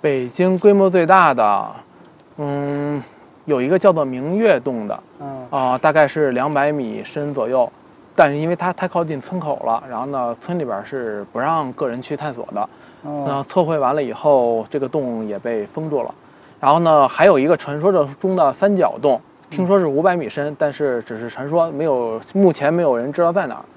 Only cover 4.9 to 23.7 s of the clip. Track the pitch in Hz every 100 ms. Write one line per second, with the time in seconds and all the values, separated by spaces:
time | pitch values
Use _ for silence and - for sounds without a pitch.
4.9 | - - - 139 135 127 139 131 127 156
5.9 | 151 143 160 143 123 139 147 143 147 117
6.9 | 107 - 151 147 139 113 127 117 - -
7.9 | - - - 156 143 160 175 175 175 185
8.9 | 175 160 143 - 185 156 139 - 113 135
9.9 | 117 131 139 120 117 - 175 135 101 101
10.9 | 135 117 104 101 120 139 165 135 - 135
11.9 | 120 - 147 151 117 - 101 110 - -
12.9 | - 147 147 139 139 135 190 160 156 131
13.9 | 151 131 107 156 139 120 113 110 147 135
14.9 | 156 131 117 107 101 120 113 101 - 156
15.9 | 147 117 - - - - - 139 160 170
16.9 | 151 131 - 180 151 143 160 - 147 180
17.9 | 185 143 143 190 185 143 - 196 196 139
18.9 | - 147 120 - - - 156 180 196 165
19.9 | 139 180 175 120 - 147 147 151 131 143
20.9 | 123 - 113 120 123 139 165 165 143 160
21.9 | 131 117 110 - 196 196 156 143 170 160
22.9 | 120 127 147 170 180 156 - -